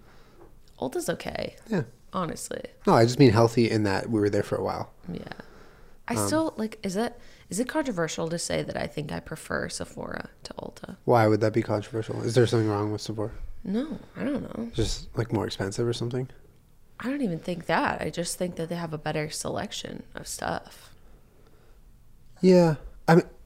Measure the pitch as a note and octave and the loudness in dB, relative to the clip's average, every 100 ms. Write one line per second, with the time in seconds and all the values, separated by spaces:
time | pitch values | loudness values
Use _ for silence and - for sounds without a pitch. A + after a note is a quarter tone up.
0 | - - - - - - - - C4 F4 | -20 -20 -20 -20 -20 -20 -20 -8 -6 -4
1 | C#4+ - - - - - - G3 A2+ - | -4 -4 -6 -6 -8 -10 -4 -4 -4 -10
2 | - F#3 E3 - - - - - - C3+ | -10 -6 -6 -6 -10 -10 -12 -2 4 8
3 | A#2 C3+ B2+ G#2+ A#2 B2+ A2+ A2 G#2 G2 | 6 8 8 10 6 6 4 4 2 0
4 | - A2 G2+ G#2 - - F#2+ F2 - - | 0 2 2 2 0 -2 -2 -4 -8 -12
5 | - E3+ - - - - - - - - | -12 -10 -10 -16 -18 -20 -20 -20 -20 -16
6 | - A#3 G3+ D#4 D#4+ - A3 - G3 F#3 | -4 0 2 2 0 -2 -8 -6 -4 -2
7 | A#3 - - - - F#3 B3+ D#4 C4+ F3+ | -4 -6 -18 -20 -8 -4 -2 -2 -2 -2
8 | D#3+ - E3 E3+ - D#3+ D3+ - - - | -4 -2 -4 -4 -2 -2 -2 -4 -6 -6
9 | D3 E2+ - - - D2+ - - F2 - | -6 -8 -8 -12 -6 -6 -4 -8 -10 -10
10 | - - - - - - - - - - | -10 -8 -10 -16 -16 -12 -12 -14 -16 -4
11 | - A#2+ A2 G#2+ A2 A2+ - G#2+ - A2+ | 4 6 6 4 2 0 0 -2 -2 -6
12 | A2 A2+ A2+ A#2 A2 A#2 A2 G2+ G#2 G#2 | -6 -4 2 4 4 4 2 0 -2 -4
13 | - A2 G#2+ - - - F#3+ G#3+ D#4 G#3+ | -6 -6 -6 -6 -10 -8 -4 -4 -4 -8
14 | - E3+ A3+ C#4 - - A#3 - G#2 - | -12 -8 -6 -4 -6 -8 -6 -2 -2 -2
15 | - - A2+ G#2+ F#2+ - G2 G2+ A#2+ A2+ | -6 -6 -2 -2 -2 -4 -4 -2 -2 -2
16 | A#2+ B2+ C3 - - - _ - - - | -4 -4 -6 -12 -20 -20 _ -20 -20 -10
17 | A#3 C#4+ A3 E3 - E3+ - F3 C#4 - | -6 -2 -2 -2 -6 -6 -2 0 0 -2
18 | D#3 E3+ F3 - F3+ E3+ D#3+ E3+ E3 D3+ | -6 -6 -6 -4 -6 -6 -8 -6 -6 -6
19 | D3+ D#3 D#3 - - - - - - - | -4 -4 -4 -6 -6 -6 -6 -8 -10 -12
20 | - - - - - - - - - - | -14 -14 -12 -6 -4 -6 -8 -18 -20 -20
21 | - - - - - - - - - - | -20 -20 -20 -20 -20 -20 -20 -20 -20 -20
22 | - - - - F#3 F3+ E3 D3 - - | -20 -20 -20 2 6 8 8 4 -4 -4
23 | - E3+ - - | 6 6 6 -4